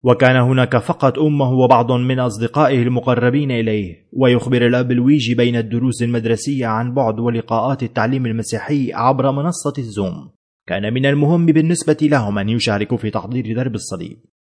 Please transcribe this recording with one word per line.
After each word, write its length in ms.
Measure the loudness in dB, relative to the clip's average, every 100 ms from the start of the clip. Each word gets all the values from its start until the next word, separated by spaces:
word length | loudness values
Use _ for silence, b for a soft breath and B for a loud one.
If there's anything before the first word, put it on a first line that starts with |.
وكان 320 | 4 4 4 4
هناك 420 | 4 2 2 0
فقط 420 | -2 0 0 2
أمه 320 | 0 2 0
وبعض 400 | 2 4 4 4
من 280 | 0 0 -2
أصدقائه 640 | -2 -4 -4 2 2 2
المقربين 680 | 0 0 0 2 2 0 -2
إليه." 440 | -2 0 -2 -4 -10 _
ويخبر 520 | 0 4 4 2 2 2
الأب 260 | 2 0
لويجي 440 | 2 4 2 2 0
بين 200 | 0 0
الدروس 480 | -2 -2 -2 -2
المدرسية 640 | -2 -2 -2 -2 -2 -4 -2
عن 280 | -4 -2
بعد 260 | -2 -2 0
ولقاءات 640 | -2 -4 -2 -2 0 -2
التعليم 420 | -4 -2 -2 -2 -2
المسيحي 680 | -4 -6 -8 -4 -2 -2
عبر 380 | 0 0 2 0
منصة 420 | 0 -2 -4 -6 -6
الزوم، 580 | -8 -4 -4 -6 -16 _ _ _ -8
كان 260 | -4 -2
من 120 | 0 0
المهم 400 | 2 2 2 4
بالنسبة 520 | 4 4 0 0 0
لهم 360 | 2 0 0 -2
أن 120 | -2
يشاركوا 480 | -2 0 -2 -2 -2
في 120 | -4
تحضير 460 | -6 -6 -6 -4 -4
درب 200 | -4 -6
الصليب 420 | -8 -10 -10 -16 _ _ _